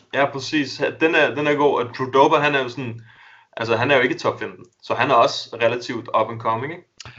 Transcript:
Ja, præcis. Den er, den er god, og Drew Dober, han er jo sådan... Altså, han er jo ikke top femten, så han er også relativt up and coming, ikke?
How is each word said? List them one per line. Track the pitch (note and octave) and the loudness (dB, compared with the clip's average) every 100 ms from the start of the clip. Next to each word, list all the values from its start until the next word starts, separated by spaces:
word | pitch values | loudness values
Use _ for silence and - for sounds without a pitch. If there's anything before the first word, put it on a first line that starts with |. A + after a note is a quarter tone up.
| _ | _
Ja, | B2+ C#3 | 0 0
præcis. | C3+ - D#3 C3 - D3+ - | -2 -4 -2 -2 -2 -4 0
Den | D#3+ | 2
er, | E3 C3 | 4 2
den | C3+ D3 | 2 0
er | |
god, | C#3+ C#3+ B2 | 2 2 2
og | A#2+ - | -2 -6
Drew | B2+ | 0
Dober, | C3+ D#3 D3+ | 4 6 4
han | D3 | 2
er | C#3 | 0
jo | B2 | -2
sådan... | C#3 A#2+ A2+ - - - - _ - | -6 -10 -10 -16 -20 -20 -20 _ -6
Altså, | A#2 A2+ | -2 0
han | C3 | 2
er | C3+ | 4
jo | |
ikke | B2+ - | 2 0
top | B2 - | -4 -4
femten, | G2+ F#2 - _ | -8 -14 -20 _
så | - | -6
han | - C#3 | -2 2
er | |
også | A#2+ - - - A#2 | 4 2 0 -8 -2
relativt | A#2 A#2+ - A#2 - A2+ | -2 -2 -6 -10 -2 -2
up | A2 | -2
and | A2+ | -4
coming, | A#2 A2+ D3 | -4 -4 -6
ikke? | F3+ - - - | -12 -18 -20 -20